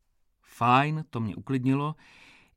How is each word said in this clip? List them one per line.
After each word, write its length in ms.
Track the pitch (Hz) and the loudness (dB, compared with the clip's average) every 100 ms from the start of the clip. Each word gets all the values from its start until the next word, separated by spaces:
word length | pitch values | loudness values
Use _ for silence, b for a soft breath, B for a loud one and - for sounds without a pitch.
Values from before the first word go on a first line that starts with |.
| _ _ _ _ | _ _ _ _
Fajn, 640 | _ - 120 123 147 156 156 | _ -2 4 4 4 -2 -6
to 100 | 120 | -6
mě 160 | 110 85 | -6 -6
uklidnilo, 600 | 107 135 123 135 147 156 B B B B B | -4 -2 0 0 -2 -8 B B B B B